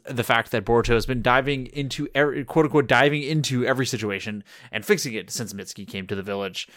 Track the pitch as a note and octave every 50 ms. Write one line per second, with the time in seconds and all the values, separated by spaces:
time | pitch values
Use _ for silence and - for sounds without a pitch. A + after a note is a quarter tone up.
0 | - - C3+ A#2+ A2+ - A#2+ A2+ A2 - - A2+ G2+ - A#2 A#2 A2+ - A#2+ A2+
1 | G#2 - C3 B2 G#2+ B2 B2 C3 C3 C#3 C#3+ C3+ B2+ B2 - D3 C#3+ C3 - -
2 | D3 - - C3+ D3 D3 C3 D3 C3+ - - E3 D#3 D3 D3+ D3+ C#3 A2+ C3 B2
3 | C3+ D3 D3 D3 C#3+ C3 D#3+ D#3 C#3+ - C3 B2 B2 A#2 C3 B2+ C3 A2+ - A2
4 | G#2+ G#2 G2+ F#2+ - A2 G#2 G#2 G2 - - - - - - A2 G#2+ - G#3 D#3+
5 | - C#3 A2 G#2+ - - - - A#2+ G2+ G2+ G2 F#2+ - - - G2+ F#2+ - G2
6 | F#2+ F#2 G#2 G2 F#2 G2+ G2+ G2 G2 F#2+ F#2 - - - -